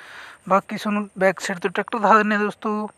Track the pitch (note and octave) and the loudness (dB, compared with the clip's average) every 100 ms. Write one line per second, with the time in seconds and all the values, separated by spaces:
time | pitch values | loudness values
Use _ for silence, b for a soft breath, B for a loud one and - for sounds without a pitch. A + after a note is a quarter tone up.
0 | B B B B - F#3+ - G#3 G#3+ G#3 | B B B B 0 0 0 -6 -2 -2
1 | G3+ F#3+ F#3+ - - F3+ G3 G#3 - A#3 | -4 0 0 0 -4 -4 -4 -4 -4 0
2 | G3 G#3+ G#3 G#3 G#3 - G#3+ G#3+ G#3+ | 4 4 4 0 -2 -4 -6 -6 -8